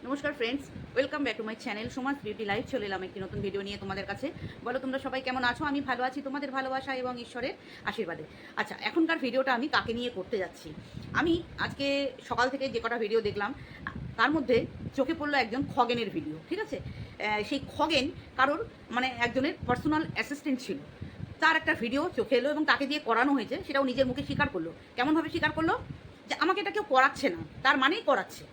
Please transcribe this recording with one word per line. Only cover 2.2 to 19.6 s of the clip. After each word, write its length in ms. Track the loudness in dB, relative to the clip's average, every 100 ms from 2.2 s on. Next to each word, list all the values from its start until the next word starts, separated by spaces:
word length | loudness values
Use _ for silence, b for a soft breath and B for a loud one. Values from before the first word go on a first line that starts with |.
বিউটি 220 | -4 -4
লাইফ। 260 | -2 -2 0
চলে 160 | -2 -2
এলাম 160 | -4
একটি 180 | -4 -8
নতুন 200 | -6 -4
ভিডিও 220 | -2 -2
নিয়ে 140 | -4 -6
তোমাদের 300 | -6 -6 -4
কাছে। 260 | -4 -4 -6 B B
বলো 140 | -4 -4
তোমরা 200 | -2 -4
সবাই 220 | -2 -4
কেমন 240 | -2 0
আছো? 200 | 2 2
আমি 160 | 0 0
ভালো 240 | 0 0
আছি 180 | 0 -2
তোমাদের 280 | -6 -4 -2
ভালোবাসা 440 | -2 -2 -2 -2
এবং 260 | -4 -4 -6
ঈশ্বরের 340 | -8 -6 -6 -6 B B
আশীর্বাদে। 380 | -6 -4 -4 -4 -10 B B -4
আচ্ছা, 180 | -4 -2
এখনকার 380 | 0 4 4 4
ভিডিওটা 360 | 2 2 4
আমি 140 | 2 4
কাকে 240 | 2 2
নিয়ে 180 | -2 -2
করতে 280 | -4 -2 -2
যাচ্ছি? 340 | -2 -6 -14 -14 B B B
আমি 300 | 0 4 2 0 -6
আজকে 520 | -6 0 2 2 0 -4 -4
সকাল 200 | 2 2
থেকে 200 | 2 -2
যে 120 | -2
কটা 160 | 0 0
ভিডিও 220 | 4 2
দেখলাম, 340 | 2 0 -2 -4 B B -8 -8 -8 4
তার 140 | 4
মধ্যে 360 | 4 4 4 4 -6 -6 0
চোখে 180 | 0
পড়লো 240 | 2 2 2
একজন 240 | 2 0 -2 2
খগেনের 340 | 2 2 0
ভিডিও, 240 | -4 -6 -8 -6
ঠিক 100 | -6
আছে? 200 | -4 -6
আহ, 640 | -8 -10 -12 -6 -2 0 0
সেই 120 | -2 -4 0
খগেন 320 | 2 4 2 -4 B 2
কারোর, 300 | 4 4 -4 -10 -6
মানে, 160 | -2 -2 0
একজনের 360 | 0 2 0 -2